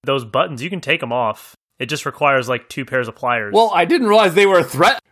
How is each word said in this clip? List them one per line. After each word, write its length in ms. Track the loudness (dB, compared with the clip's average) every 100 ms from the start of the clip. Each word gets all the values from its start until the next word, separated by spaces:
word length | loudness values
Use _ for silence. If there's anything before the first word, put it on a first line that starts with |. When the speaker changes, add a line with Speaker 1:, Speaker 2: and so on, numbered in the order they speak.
Speaker 1:
those 220 | -4 -4 -2
buttons. 360 | -2 -2 -4
You 60 | -10
can 120 | -8
take 200 | -4 -4
'em 100 | -2
off. 420 | -4 -4 -4 -12 _ _ -12
It 60 | -8
just 200 | -8 -8
requires, 420 | -2 0 0 0
like, 180 | -6 -6
two 140 | -12
pairs 240 | -6 -4 -4
of 80 | -6
pliers. 380 | -4 -4 0
Speaker 2:
Well, 180 | 2 2
I 120 | 2 2
didn't 220 | 2 4
realize 260 | 4 4
they 120 | 4 4
were 120 | 4
a 40 |
threat. 360 | 2 2 2 2 -6